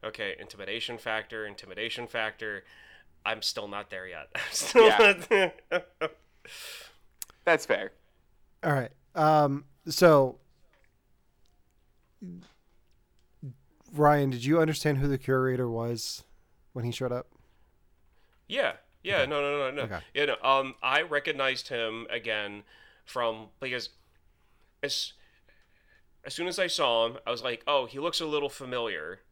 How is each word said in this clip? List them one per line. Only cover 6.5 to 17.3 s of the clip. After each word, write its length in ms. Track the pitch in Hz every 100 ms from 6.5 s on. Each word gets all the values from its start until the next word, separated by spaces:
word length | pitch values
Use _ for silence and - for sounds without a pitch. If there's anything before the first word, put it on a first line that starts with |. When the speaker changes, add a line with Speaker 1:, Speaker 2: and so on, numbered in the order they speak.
| - - - - - _ _ - - -
Speaker 2:
That's 200 | 156 -
fair. 260 | 101 95 _ _ _ _ _ _ _
Speaker 3:
All 80 | -
right. 180 | 143 117 _ _ -
Um, 500 | 151 156 147 139 - _ -
so, 500 | - 180 151 131 - _ _ _ _ _ _ _ _ _ _ _ _ _ _ _ _ _ _ 185 175 - _ _ _ _ _ _ _ _ _ 139 - _ _ -
Ryan, 360 | 147 147 147 139
did 160 | 123 123
you 140 | 165
understand 400 | 160 151 156 139
who 80 | 143
the 100 | 135
curator 520 | 135 131 131 127 123
was 540 | 113 117 117 - - - - _ _ _
when 120 | 127 120
he 60 |
showed 200 | 117 131
up? 160 | 123 -